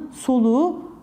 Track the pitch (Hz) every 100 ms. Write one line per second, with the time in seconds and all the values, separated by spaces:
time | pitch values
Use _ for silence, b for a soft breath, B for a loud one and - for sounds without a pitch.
0 | - - - 254 226 240 349 - - -